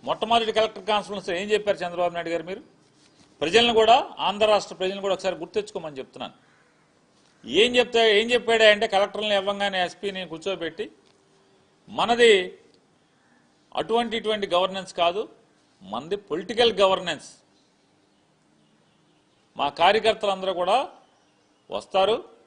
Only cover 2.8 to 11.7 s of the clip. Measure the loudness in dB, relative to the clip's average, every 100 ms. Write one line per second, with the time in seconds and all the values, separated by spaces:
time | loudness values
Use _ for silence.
2.8 | _ _ _ _ _ _ 0 2 4 4
3.8 | 6 6 4 -4 -4 0 2 2 0 -6
4.8 | -6 -4 -4 -2 -4 -6 -6 -6 -6 -10
5.8 | -12 -12 -16 -12 -14 -14 _ _ _ _
6.8 | _ _ _ _ _ _ -4 0 2 2
7.8 | 0 2 4 4 2 0 2 6 6 6
8.8 | 2 0 0 -2 -2 -2 0 -2 -2 -2
9.8 | -4 -4 -8 -8 -10 -8 -6 -6 -8 -8
10.8 | -12 _ _ _ _ _ _ _ _